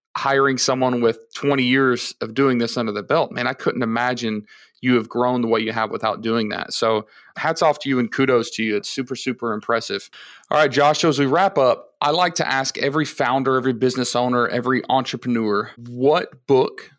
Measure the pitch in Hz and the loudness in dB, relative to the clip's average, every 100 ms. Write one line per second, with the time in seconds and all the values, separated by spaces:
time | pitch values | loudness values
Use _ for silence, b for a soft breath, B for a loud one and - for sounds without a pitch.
0 | _ - 131 139 139 131 - 127 127 123 | _ -6 0 2 2 2 0 0 0 2
1 | 117 113 - - 139 139 123 135 131 120 | 2 0 -6 -6 -2 0 2 4 4 2
2 | - - 113 113 135 123 117 - 113 104 | -4 -10 -6 0 2 2 0 -2 -4 -6
3 | 98 147 135 127 123 135 - - 117 117 | -2 0 0 -4 -6 -4 -4 -2 -2 -2
4 | 123 123 117 107 107 b b b 127 123 | -2 -2 -4 -6 -8 b b b 0 2
5 | 110 120 123 123 117 113 113 113 110 107 | 0 0 0 0 0 0 0 -2 -4 -2
6 | 110 104 113 117 107 95 - - 113 110 | -4 -2 -2 -2 -2 -4 -8 -2 0 0
7 | - b b - 156 160 165 143 139 127 | -2 b b -6 -4 2 2 2 0 0
8 | 117 - 135 123 110 - 110 104 - - | 0 0 2 2 0 -4 -2 -2 -4 -6
9 | 127 127 - 120 117 107 - 113 - 101 | -8 -6 -6 -6 -6 -6 -2 -2 -2 -8
10 | - B B B _ 151 151 123 143 151 | -10 B B B _ 2 2 4 4 4
11 | 165 139 139 156 196 156 127 - - _ | 2 2 2 2 2 4 2 2 -4 _
12 | 147 156 180 175 - 135 135 - 139 147 | -2 2 0 0 -2 -2 -2 -4 -4 -2
13 | 151 - 131 131 131 131 127 117 127 131 | -4 -2 0 0 0 0 0 0 0 0
14 | 120 120 123 123 117 120 120 131 - 131 | -2 0 0 0 0 -2 -2 -2 0 -2
15 | 123 120 123 117 110 101 110 - 120 120 | -2 -6 -2 -2 0 -2 -4 -12 -14 0
16 | 131 165 - - - 135 135 - - | 2 2 0 -8 2 4 4 -2 -18